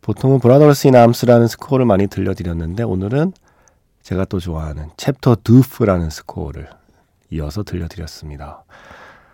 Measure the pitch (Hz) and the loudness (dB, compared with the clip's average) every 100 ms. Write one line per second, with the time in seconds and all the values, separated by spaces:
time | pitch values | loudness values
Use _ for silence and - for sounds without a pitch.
0 | - 104 131 135 120 135 151 143 143 127 | -8 -4 0 2 4 6 6 6 4 6
1 | 117 117 123 120 117 - - 131 123 95 | 6 4 4 4 4 -2 -6 -2 2 2
2 | 98 - 95 92 87 85 82 95 113 92 | 0 -4 -6 -6 -6 -6 -8 -6 -6 -6
3 | 98 131 175 - _ _ _ _ _ _ | -4 -2 -4 -6 _ _ _ _ _ _
4 | - 90 95 98 87 78 78 76 78 - | -8 -6 -4 -6 -8 -10 -10 -12 -14 -10
5 | - 139 - 117 - 120 127 - 110 90 | -8 -4 0 0 4 4 4 0 0 0
6 | 82 - - - 76 - 69 _ _ _ | -2 -10 -16 -12 -12 -12 -18 _ _ _
7 | _ _ _ 80 76 101 98 90 85 - | _ _ _ -8 -8 -8 -8 -8 -10 -12
8 | 78 - 78 71 71 - _ _ - - | -16 -16 -18 -16 -18 -20 _ _ -20 -20
9 | - _ _ | -20 _ _